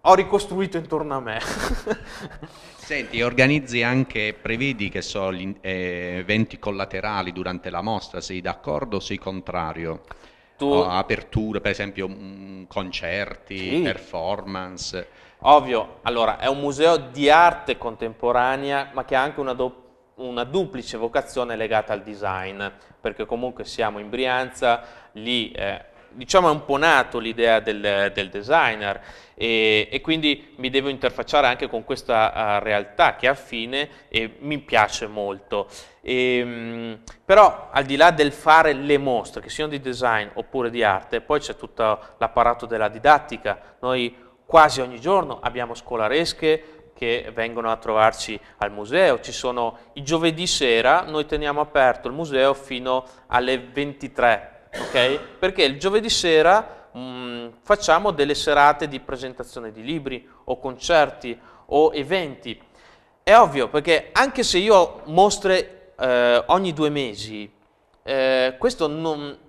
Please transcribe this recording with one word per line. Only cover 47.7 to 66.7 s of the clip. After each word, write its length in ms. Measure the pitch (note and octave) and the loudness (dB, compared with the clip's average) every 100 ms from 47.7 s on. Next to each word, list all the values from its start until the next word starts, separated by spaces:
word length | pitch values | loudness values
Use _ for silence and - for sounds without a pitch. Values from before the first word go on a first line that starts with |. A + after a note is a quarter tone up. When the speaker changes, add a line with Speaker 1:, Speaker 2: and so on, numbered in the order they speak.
Speaker 1:
a 40 | A2+ | -4
trovarci 640 | - A2 A2 - - G#2+ - _ | -2 4 4 2 -10 -10 -14 _
al 140 | G#2 | -6
museo, 480 | G#2 G#2 D#3+ F3+ B2 | -6 -4 2 4 2
ci 140 | - | -4
sono 440 | - C3 B2 A#2 - - | -6 -6 -2 -4 -6 -20
i 100 | - | -14
giovedì 440 | C#3 D#3+ E3+ D#3+ F3+ | -4 0 0 -2 -4
sera, 540 | - C3 A2+ A#2+ E3 | 0 2 4 4 4
noi 240 | D#3+ D#3 D3 | 2 -4 -4
teniamo 340 | D3+ D3 D3 | -4 -2 -2
aperto 480 | D3 D3 C3 A#2+ B2 | 0 4 4 2 -6
il 60 | |
museo 400 | C3+ D#3+ C3+ C3+ | -8 -2 2 2
fino 520 | C3+ - B2+ B2+ B2+ B2+ - _ | 2 -6 -8 -2 -4 -4 -20 _
alle 300 | B2 B2+ C3 | 0 0 -2
ventitré, 1080 | B2 C#3+ C#3+ C#3 C3+ - A#2+ G#2 - - _ | -4 -6 -6 -8 -10 2 4 4 -2 -20 _
ok? 460 | - - C3+ B2+ D3 - - | -12 -2 2 2 0 -8 -4
Perché 260 | F#3 F#3+ | -2 2
il 140 | C#3+ C3+ | 2 2
giovedì 320 | F#3+ G3+ A3+ | 0 0 0
sera, 800 | - F3 D#3 E3 G#3 A3+ - - A#2 | -2 4 6 6 4 2 -18 -20 -16
mm, 500 | B2+ B2+ B2 A#2+ A#2 - | -12 -10 -10 -10 -12 -16
facciamo 480 | - - - D#3+ G#3 | -2 0 4 2 2
delle 220 | D#3 C#3+ | 0 0
serate 540 | C#3+ - D3 C#3+ D3 D3+ | 0 2 6 6 6 -4
di 140 | C3 | -8
presentazione 720 | - C3 C3 B2 B2 C3 A2+ | -10 -10 -10 -12 -14 -12 -14
di 100 | A2 | -12
libri 420 | A#2 E3 C3+ B2 - _ - | -8 -8 -6 -10 -12 _ -10
o 120 | B2 | -8
concerti 800 | C3+ B2+ - E3 C#3 - B2 A#2 - - - | -8 -8 2 4 4 -2 -12 -12 -16 -20 -2
o 260 | C#3+ D#3 | 2 2
eventi. 640 | D3+ C3+ F#3 D#3 B2+ B2 G#2 _ _ - _ _ _ | 2 -2 -2 -4 -10 -14 -14 _ _ -20 _ _ _
È 140 | - A3 | 6 8
ovvio, 320 | G3+ C#3 A#2 | 8 4 0
perché 440 | D3+ D3+ D#3 - | 0 2 2 2
anche 300 | G#3 C4+ B3+ | 0 0 0
se 160 | A#3 F3+ | 0 2
io 160 | G#3 G3 | 6 6
ho 260 | E3+ - - | 6 -2 -2
mostre, 840 | D#3+ G3+ G3+ G3 F#3 - - - - | 4 4 2 2 0 0 -14 -20 -4
eh, 440 | B2+ B2 A#2+ A#2+ - | 0 4 4 2 4
ogni 240 | F3+ F#3 | 2 2